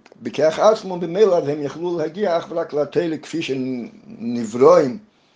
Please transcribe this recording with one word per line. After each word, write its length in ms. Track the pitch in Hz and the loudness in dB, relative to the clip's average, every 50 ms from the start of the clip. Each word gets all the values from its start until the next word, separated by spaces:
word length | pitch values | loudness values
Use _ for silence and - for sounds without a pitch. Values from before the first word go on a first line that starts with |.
| _ _ - _ | _ _ -20 _
בכוח 380 | 117 117 - 135 147 156 156 151 | -14 -8 -2 0 0 2 2 4
עצמו, 400 | 175 214 214 214 185 190 180 175 | 4 4 4 2 -2 -8 -6 -6
במילא, 380 | 175 165 170 202 220 190 175 | -6 -4 2 2 4 4 4
אז 100 | 170 135 | 2 0
הם 160 | 143 151 156 143 | -2 -4 -4 -6
יכלו 340 | 135 - 156 175 180 175 | -8 -8 -8 -6 -6 -4
להגיע 400 | 165 151 160 156 208 208 180 165 | -4 -4 -6 -4 -4 -2 -2 -2
אך 100 | 170 165 - | -2 -4 -4
ורק 240 | - 165 160 - 135 | -6 -6 -6 -4 -2
לתורה 440 | 147 143 - - - 175 165 156 | -4 -4 0 0 -2 0 0 -4
כפי 240 | - - - - 170 | -6 -8 -8 -8 -6
שנברואים, 1600 | - - 139 131 127 131 127 120 107 - - - - - - - 113 120 120 120 113 104 113 120 135 160 180 170 147 123 110 104 - _ _ _ _ _ _ | -4 -4 -4 -4 -4 -6 -6 -8 -10 -12 -16 -20 -20 -20 -16 -10 -8 -6 -4 -4 -6 -6 2 6 8 8 8 8 4 2 -4 -8 -14 _ _ _ _ _ _